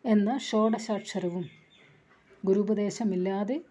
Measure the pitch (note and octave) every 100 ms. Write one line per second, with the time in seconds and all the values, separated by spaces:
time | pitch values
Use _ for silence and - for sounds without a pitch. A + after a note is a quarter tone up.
0 | B3 G#3+ G3+ C4 - A3 A3 A3 - G#3
1 | - G3 F3 F3+ E3+ - _ - - -
2 | _ _ _ - F#3+ G3 G3+ G#3+ G3+ F3+
3 | A3 F3+ F#3 G3 G#3 D4 -